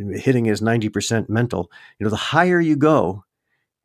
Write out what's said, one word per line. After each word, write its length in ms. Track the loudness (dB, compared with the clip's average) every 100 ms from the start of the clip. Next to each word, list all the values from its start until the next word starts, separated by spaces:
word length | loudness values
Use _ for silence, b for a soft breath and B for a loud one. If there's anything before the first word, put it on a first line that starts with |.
| -10
"Hitting 320 | -2 0 2 0
is 160 | 0
ninety 260 | 0 0 -2
percent 400 | -4 -2 -2 0
mental." 420 | -2 0 -4 -8 B B -6
You 60 |
know, 60 | -4
the 60 | -2
higher 440 | 0 2 2 2
you 160 | 2 2
go 480 | 4 4 0 -4 -16 _ _ _ _ _